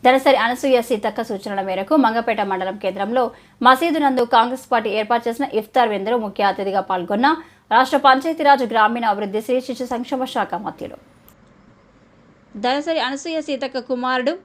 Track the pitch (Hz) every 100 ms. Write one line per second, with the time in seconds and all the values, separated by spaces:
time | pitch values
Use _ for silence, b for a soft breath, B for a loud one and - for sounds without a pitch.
0 | 247 262 269 254 226 247 277 247 233 220
1 | 214 208 220 202 214 196 190 185 196 311
2 | 240 226 233 214 202 185 185 202 196 190
3 | 196 247 233 B B B 240 262 339 320
4 | 285 254 240 233 240 254 - 240 220 208
5 | 214 240 233 233 277 220 208 - 233 202
6 | 196 240 214 196 202 190 196 190 185 185
7 | 175 208 269 320 B B B 226 262 285
8 | 277 262 320 320 285 277 240 226 214 233
9 | 226 202 208 208 226 254 254 240 247 240
10 | 247 269 254 - 196 175 196 - - -
11 | _ _ _ _ _ _ _ _ _ _
12 | _ _ _ _ _ 208 240 277 294 320
13 | 247 277 339 320 311 269 262 262 240 247
14 | 254 254 254 359